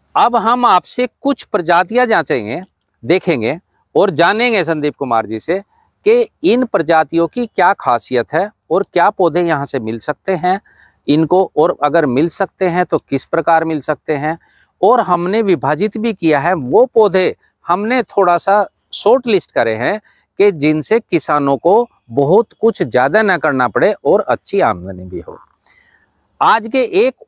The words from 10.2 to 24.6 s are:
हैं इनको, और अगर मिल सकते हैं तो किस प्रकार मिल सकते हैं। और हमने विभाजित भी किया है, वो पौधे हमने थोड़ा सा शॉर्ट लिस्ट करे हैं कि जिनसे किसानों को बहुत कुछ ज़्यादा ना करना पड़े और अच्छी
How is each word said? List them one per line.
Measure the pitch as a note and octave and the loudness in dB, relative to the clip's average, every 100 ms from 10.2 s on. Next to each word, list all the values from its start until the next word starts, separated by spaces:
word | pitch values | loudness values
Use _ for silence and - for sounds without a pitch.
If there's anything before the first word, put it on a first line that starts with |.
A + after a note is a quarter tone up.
| - | -4
हैं | F3+ F3+ G3 - _ _ _ - | -2 -2 -2 -6 _ _ _ -2
इनको, | D3 D#3 F#3 F#3 D3 | 0 2 2 0 0
और | E3+ - | 0 0
अगर | C#3+ C#3+ D3 | 0 0 0
मिल | B2 E3 | 0 -2
सकते | - F#3+ - F#3 | -2 -6 -4 -2
हैं | F3 | -2
तो | F3 D#3+ | -2 -2
किस | - C#3 | -2 -6
प्रकार | - E3 D#3+ E3 | -4 -4 2 2
मिल | D#3+ D#3 | 0 -4
सकते | C#3+ C#3+ - D3 | -6 -6 -4 -4
हैं। | D3+ E3 _ _ _ _ | -4 -8 _ _ _ _
और | G3 B3 | 2 2
हमने | F#3+ E3+ F3 G#3+ | 2 -2 0 -2
विभाजित | G3+ D#3+ C3+ D3+ G#3 G#3+ | 0 0 0 -2 -4 -4
भी | A3+ | -6
किया | G3+ D#3+ C#3+ | -2 0 2
है, | D#3 | 0
वो | F3+ B2 F#3 B3+ | -2 0 2 2
पौधे | A#3 G#3 F#3 F3 - _ _ - | 4 2 2 0 -2 _ _ -4
हमने | F3+ G#3+ B3+ | -2 -2 -2
थोड़ा | - - F3 F3 | -2 0 2 2
सा | - G#3 F#3+ _ _ | 2 0 0 _ _
शॉर्ट | - G3+ B3+ B3 | -4 2 2 2
लिस्ट | G3 - | -2 -2
करे | C3+ A2+ | -2 -2
हैं | A2 C3 G#3+ - _ _ - | -2 -4 -4 -10 _ _ 0
कि | G3+ | 0
जिनसे | E3 D3 D#3 - A3+ | 2 0 0 0 -2
किसानों | - E3 - D3 C#3 C#3 | 0 -4 0 0 0 0
को | E3+ G#3+ A#3+ _ - | 2 2 0 _ -8
बहुत | A#2 C#3 G3+ A3 _ | -2 2 2 0 _
कुछ | A3+ - | -2 0
ज़्यादा | C#3+ B2 C3+ G3+ | -2 0 2 2
ना | G#3+ F3 | 0 0
करना | D#3 C3+ A#2+ | 0 0 0
पड़े | B2 F#3 G3 | 0 0 0
और | C#3 G3 | 0 0
अच्छी | G3 A#2 - G3 | 0 -4 -4 -2